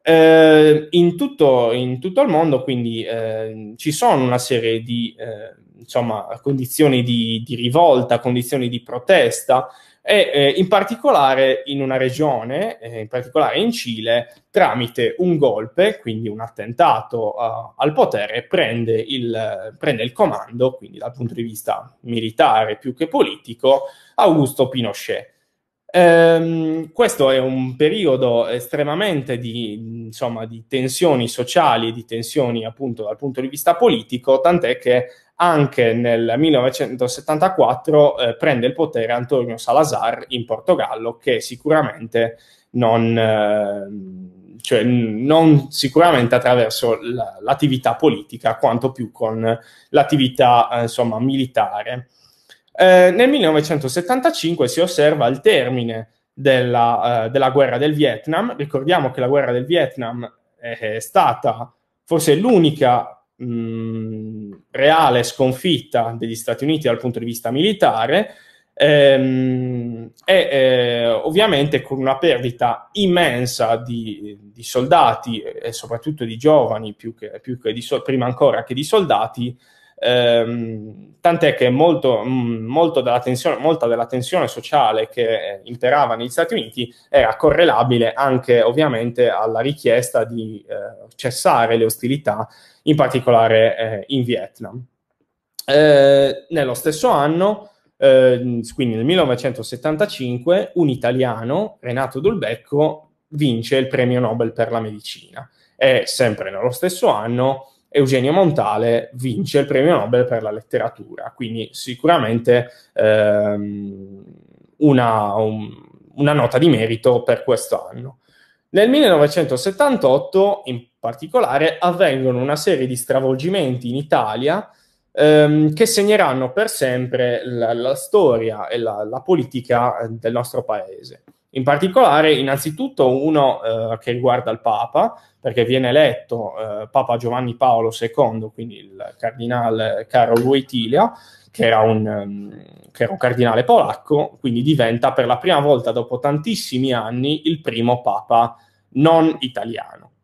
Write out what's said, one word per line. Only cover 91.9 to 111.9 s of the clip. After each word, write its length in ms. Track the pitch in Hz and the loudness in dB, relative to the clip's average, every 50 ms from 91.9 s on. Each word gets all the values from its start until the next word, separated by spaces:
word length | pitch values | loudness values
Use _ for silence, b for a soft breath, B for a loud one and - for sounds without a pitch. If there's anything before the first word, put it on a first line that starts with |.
| 113 - - 120 135 147 - - 104 107 110 b b b b b b b b | -2 -4 -4 -4 -4 -2 -2 -4 -4 -4 -8 b b b b b b b b
in 120 | - 151 | -2 2
particolare, 840 | 151 139 127 123 131 123 123 120 113 113 113 113 110 113 110 - | 2 2 0 0 -2 0 2 4 4 4 4 4 4 4 2 2
eh, 280 | - 113 110 110 101 95 _ 135 | -2 -6 -6 -6 -10 -8 _ -4
in 80 | 135 120 | -4 -2
Vietnam. 580 | 117 120 101 92 98 _ _ 117 101 101 127 123 _ _ _ _ _ _ _ _ _ _ _ _ _ _ - - | -2 -4 -4 -6 -10 _ _ -18 -16 -16 -16 -18 _ _ _ _ _ _ _ _ _ _ _ _ _ _ -16 -4
Eh, 800 | - 139 147 151 151 147 139 139 139 139 139 139 135 - - - _ | 2 4 6 8 8 8 8 8 8 8 6 4 2 0 -4 -10 _
nello 260 | 165 160 139 127 123 | -2 -2 -2 -2 -4
stesso 340 | - - 160 151 151 - 247 | -2 -2 -4 -2 0 0 2
anno, 640 | 214 151 139 147 160 170 185 202 214 208 B B B B B B _ _ | 2 2 2 0 0 0 0 0 0 -4 B B B B B B _ _
eh, 640 | 135 139 135 131 131 127 123 120 123 127 120 117 117 117 - | 4 6 6 8 6 6 4 2 0 -4 -4 -4 -6 -8 -6
quindi 220 | - 135 120 113 | -4 -4 -2 -2
nel 100 | 110 117 | -2 0
millenovecentosettantacinque, 1700 | 139 175 185 160 135 123 120 - 139 123 127 110 - - 123 - 156 156 156 208 208 - - 135 123 123 120 123 156 175 196 214 - - | 0 2 2 2 2 0 -2 -2 -6 -6 -6 -10 -12 -12 -6 -4 -4 -2 -2 -2 -4 -2 -8 -6 -6 -6 -4 0 0 2 2 0 -2 -2
un 120 | 180 170 147 | 0 0 0
italiano, 880 | 127 - - 120 123 127 131 123 113 110 117 117 139 175 214 214 - _ | 0 0 -2 -2 0 0 -2 -2 -2 -6 -6 -4 -4 -4 -4 -6 -10 _
Renato 400 | - 123 120 127 135 127 - 135 | -10 -8 -4 -4 -4 -4 -6 -2
Dulbecco, 880 | 147 196 233 190 123 104 117 - _ _ - 143 151 156 151 - _ _ _ _ _ _ | -2 -2 -2 -2 -4 -6 -6 -8 _ _ 0 0 0 0 -2 -6 _ _ _ _ _ _
vince 460 | - 147 151 135 117 113 113 - 147 | -6 -2 0 0 0 -2 -2 -2 0
il 120 | 135 131 131 | 0 0 0
premio 320 | - 131 123 123 123 123 | 0 0 0 0 0 0
Nobel 320 | 123 113 113 117 117 113 113 | 0 -2 -2 -2 -4 -4 -2
per 180 | - 117 110 | -4 -4 -2
la 100 | 117 113 | -2 -6
medicina. 720 | 110 107 104 104 - - - - - _ - - 135 _ _ _ _ _ _ | -6 -8 -10 -14 -14 -16 -16 -16 -20 _ -20 -20 -20 _ _ _ _ _ _
E 280 | _ 127 135 131 117 - | _ 2 2 4 2 0
sempre 440 | - - - 127 117 107 - 95 95 | -4 -2 0 0 0 0 -2 -8 -10
nello 200 | 98 98 110 127 | -8 -4 -4 -4
stesso 380 | 123 - - 185 185 - - 208 | -4 -2 -4 -4 -4 0 0 0
anno 640 | 127 104 107 117 120 123 127 135 135 131 b b b b b _ | 0 0 -2 -4 -2 0 0 0 -2 -4 b b b b b _
Eugenio 420 | - 143 143 127 135 131 123 135 156 | 0 0 2 2 2 0 2 2 2
Montale 800 | 190 196 170 147 135 107 104 104 107 117 117 117 117 - - - | 2 2 2 2 0 -2 -2 -2 0 0 0 0 0 -2 -6 -12
vince 440 | 123 127 131 113 - 196 - - 143 | -8 -6 -6 -4 -4 -6 -2 0 0
il 80 | 135 | 0
premio 300 | - 147 131 135 165 175 | 0 0 0 2 2 2
Nobel 280 | 135 101 107 123 123 123 | 0 0 0 0 0 0
per 180 | 123 127 113 110 | 0 -2 -4 -4
la 80 | 107 | -6
letteratura, 800 | 107 110 110 _ - 123 107 117 - _ 104 - - - - 113 _ | -8 -8 -12 _ -6 -4 -4 -4 -8 _ -20 -20 -16 -16 -16 -16 _
quindi 340 | _ 127 110 113 113 110 - _ | _ -10 -10 -8 -8 -10 -10 _
sicuramente, 1000 | - - 131 | -16 -12 -12